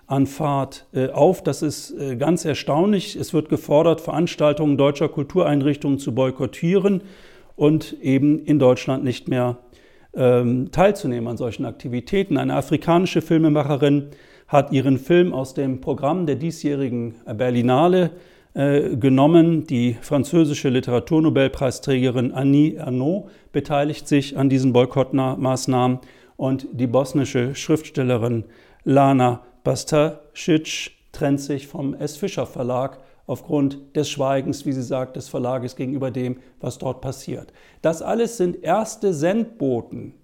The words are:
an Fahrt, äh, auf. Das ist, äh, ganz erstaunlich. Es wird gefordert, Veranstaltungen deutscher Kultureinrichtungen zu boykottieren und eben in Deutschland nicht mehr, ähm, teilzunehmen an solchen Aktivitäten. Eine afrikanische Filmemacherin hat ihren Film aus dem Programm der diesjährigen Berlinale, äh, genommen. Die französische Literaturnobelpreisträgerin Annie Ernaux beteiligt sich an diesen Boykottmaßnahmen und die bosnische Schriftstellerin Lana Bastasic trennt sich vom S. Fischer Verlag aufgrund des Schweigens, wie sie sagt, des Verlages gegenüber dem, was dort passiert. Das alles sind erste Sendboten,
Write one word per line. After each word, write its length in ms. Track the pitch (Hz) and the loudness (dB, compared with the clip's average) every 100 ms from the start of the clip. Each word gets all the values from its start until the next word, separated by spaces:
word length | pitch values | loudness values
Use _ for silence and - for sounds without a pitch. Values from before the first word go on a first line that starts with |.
| - | -4
an 220 | 139 135 | 0 0
Fahrt, 580 | - 151 139 135 - - | -2 -2 -2 -4 -10 -8
äh, 160 | 135 131 | -4 -2
auf. 340 | - 160 180 | 2 2 2
Das 180 | 156 135 | -2 -2
ist, 300 | 151 - - | -4 -6 -10
äh, 240 | - 139 120 | -8 -6 -2
ganz 300 | 143 170 160 | 0 0 0
erstaunlich. 720 | 127 - 147 196 202 - 151 | -4 0 2 2 2 -2 -8
Es 160 | 131 | -4
wird 160 | 156 151 | -2 0
gefordert, 500 | 151 - 151 165 160 | -4 2 4 4 2
Veranstaltungen 800 | - 147 170 - 151 147 151 139 | -2 -2 -2 0 0 2 2 4
deutscher 320 | 139 143 156 | 2 2 -2
Kultureinrichtungen 920 | 156 139 185 156 147 135 139 143 135 | -2 -2 0 2 2 0 0 -2 -2
zu 160 | - 117 | -2 0
boykottieren 840 | 131 131 135 - 170 190 196 190 - - - - - - | 0 0 -6 -2 0 2 2 0 -4 -16 -20 -20 -20 0
und 420 | 147 156 - - | 2 2 -2 -6
eben 380 | 143 131 147 156 151 | 0 4 4 2 2
in 140 | 147 | 4
Deutschland 440 | 127 127 - 135 | 6 4 0 -2
nicht 260 | 135 117 - | -2 -4 -4
mehr, 280 | 127 123 123 - - _ _ _ | -2 0 -4 -12 -20 _ _ _
ähm, 580 | - 127 123 120 127 - | 0 4 4 4 0 -2
teilzunehmen 560 | - 196 202 135 120 117 | 2 2 2 -2 -4 -4
an 100 | 113 | -6
solchen 280 | 123 - 123 | -6 -6 -8
Aktivitäten. 720 | - 135 120 - 196 196 139 | -8 -8 -8 -2 -2 0 0
Eine 180 | 131 139 | 0 -2
afrikanische 680 | - 151 - 170 185 165 | 0 -2 2 2 2 -2
Filmemacherin 880 | - 165 160 151 139 139 143 143 143 - - - _ | 2 2 4 2 0 0 2 2 0 -12 -20 -20 _
hat 240 | 147 139 | 2 4
ihren 260 | 165 135 131 | 2 2 0
Film 360 | - 175 180 | 4 4 4
aus 200 | 131 135 - | 0 -6 -4
dem 260 | 135 127 | -4 -4
Programm 440 | - 135 135 180 160 | -6 -4 -2 -2 -2
der 100 | 123 | -2
diesjährigen 800 | 165 160 147 143 135 120 117 - - | -4 -6 -4 -2 -4 -4 -6 -10 -12
Berlinale, 840 | 107 127 120 120 127 175 185 165 - - _ _ | -4 0 2 2 4 4 4 2 -2 -18 _ _
äh, 420 | - 139 143 147 127 | -2 2 2 0 0
genommen. 680 | 131 131 147 170 165 160 156 | 2 4 6 8 6 2 -2
Die 320 | 123 240 233 | 0 0 -2
französische 680 | - 147 127 170 151 147 143 | -4 -2 0 2 2 0 0
Literaturnobelpreisträgerin 1600 | 127 127 123 - 160 156 131 135 - 135 - - 131 127 123 123 | 0 0 -2 0 2 2 2 0 0 -4 -4 -2 0 2 0 -2
Annie 440 | - 139 143 156 - | 0 2 4 4 0
Ernaux 540 | 139 127 139 190 - - _ | -6 -2 -2 -2 -6 -18 _
beteiligt 560 | 147 143 143 147 147 - | -6 -2 0 -2 -4 0
sich 300 | 143 139 - | 0 0 0
an 120 | 135 | 2
diesen 220 | 131 131 | 2 4
Boykottmaßnahmen 1300 | 123 127 135 127 139 131 131 131 127 - 127 127 131 - - _ - | 4 4 2 0 0 -2 -2 -2 -2 0 0 2 0 -6 -20 _ -6
und 300 | 135 131 - | -4 -4 -6
die 160 | 113 123 | -4 0
bosnische 680 | 127 139 151 120 131 123 143 | 0 0 -2 -2 -2 -2 -6
Schriftstellerin 920 | - 156 - - 127 123 117 117 - - _ _ | -2 -2 -2 -4 0 0 0 -2 -6 -16 _ _
Lana 580 | - 139 139 135 123 120 - _ | 2 4 4 4 2 0 -8 _
Bastasic 1300 | - 120 - 151 156 - - - - 156 156 - - - _ | -4 -4 0 0 0 -2 -16 -8 0 0 0 -8 -10 -16 _
trennt 300 | - 143 143 | -6 -2 -2
sich 260 | - 139 - | -2 -8 -8
vom 260 | 160 139 - | -8 -8 -6
S. 200 | 147 - | -8 -6
Fischer 280 | 196 - 120 | -6 -6 -8
Verlag 540 | - 123 123 131 - - _ - | -6 -4 -2 -4 -8 -20 _ -10
aufgrund 720 | 127 - 147 139 139 - 151 | -10 -4 0 0 -2 -6 -4
des 120 | 143 | -4
Schweigens, 560 | - 135 139 139 - 151 | -2 0 0 -2 -6 -4
wie 60 | |
sie 100 | 131 | -6
sagt, 360 | 120 131 131 139 | -4 -6 -6 -10
des 100 | - | -10
Verlages 480 | 135 123 131 120 - | -6 -4 -4 -6 -8
gegenüber 340 | 127 139 131 | -6 -4 -4
dem, 280 | 117 127 127 - _ | -4 -6 -8 -14 _
was 160 | 127 - | -10 -8
dort 240 | 135 127 | -8 -8
passiert. 500 | 131 131 - - - _ - _ | -10 -10 -10 -12 -12 _ -20 _
Das 200 | 160 165 | -4 -2
alles 360 | - 220 233 - | -4 -2 -2 -2
sind 260 | 180 175 | -4 -2
erste 500 | 160 196 214 - 202 | -2 -2 -2 -4 -4
Sendboten, 1000 | 151 160 220 226 - 135 120 - - - - | 0 0 0 -4 -4 -2 -2 -6 -12 -14 -18